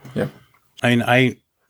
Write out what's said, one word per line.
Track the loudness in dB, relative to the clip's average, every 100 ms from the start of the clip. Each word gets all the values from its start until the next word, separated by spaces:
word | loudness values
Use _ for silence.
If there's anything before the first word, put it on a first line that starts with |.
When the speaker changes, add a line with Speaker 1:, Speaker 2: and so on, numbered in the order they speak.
| -12
Speaker 1:
Yeah. | -8 -8 -8 _ _ _ -6
Speaker 2:
I | -2
mean, | 0
I, | 2 2 2 -2 _ _ _